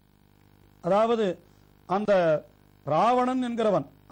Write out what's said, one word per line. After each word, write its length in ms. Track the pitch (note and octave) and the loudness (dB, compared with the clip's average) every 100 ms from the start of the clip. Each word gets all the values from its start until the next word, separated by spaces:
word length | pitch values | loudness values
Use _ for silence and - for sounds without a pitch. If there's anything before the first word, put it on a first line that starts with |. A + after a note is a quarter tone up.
| _ _ _ _ _ - - - | _ _ _ _ _ -20 -20 -10
அதாவது 420 | E3+ G3 A3+ A#3 G3+ - - - - - - | -2 0 2 0 -2 -4 -14 -20 -20 -20 -6
அந்த 240 | G3+ G#3 F#3+ E3 D3+ - - - - - | -4 2 2 2 0 -4 -20 -20 -16 -4
ராவணன் 560 | D#3 G#3+ B3 B3 C4 B3 | 0 2 2 0 -2 -4
என்கிறவன், 380 | A#3 G#3+ F3+ - - - | -2 0 0 -4 -16 -8